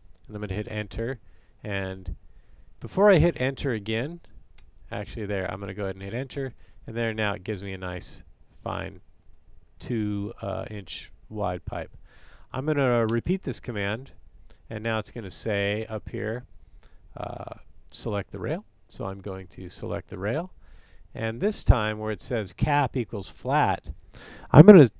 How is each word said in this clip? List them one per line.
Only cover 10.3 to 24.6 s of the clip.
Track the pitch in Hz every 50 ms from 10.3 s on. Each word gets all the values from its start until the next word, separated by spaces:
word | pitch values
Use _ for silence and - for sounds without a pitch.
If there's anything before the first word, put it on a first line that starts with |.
| - -
uh, | - 101 95 92 95 -
inch | 107 104 98 - - - - - - - - -
wide | 110 104 104 92 90 90 -
pipe. | - - 90 - - - - - - - - - - - - - - -
I'm | 127 135
gonna | 151 151 143 139 127 123 120 117
repeat | 110 110 117 - - 185 190 -
this | - 120 -
command, | - - 117 104 101 98 104 120 131 - - - - - - - - - - - - -
and | 113 110 107
now | 117 113 110
it's | 107 -
gonna | - 123 110 95
say | - - - 117 104 101 101 101 104 107 110 110
up | 110 107 - -
here, | - 113 104 107 113 127 127 - - - - - - - - - - - - - - -
uh, | - - - - - - - - - - - - - -
select | - - - 123 104 101 98 -
the | - 95
rail. | 92 104 151 185 220 - _ _ - -
So | - - 120
I'm | 101 98 98
going | 95 101 95 95 95 92
to | - 101 98 87
select | - - - 104 95 92 - -
the | -
rail. | 92 92 101 117 147 175 185 - - - - - - - - - - - - -
And | - 113 113 110 120 160
this | 208 208 - -
time | - - 117 107 107 107 107
where | 107 107 107
it | - -
says | - 131 117 107 92 -
cap | - - 151 147 147 143 123 -
equals | 135 117 - - 104 92 -
flat, | - - - 123 135 151 139 104 92 - - - - - - - - - - - - - - -
I'm | - -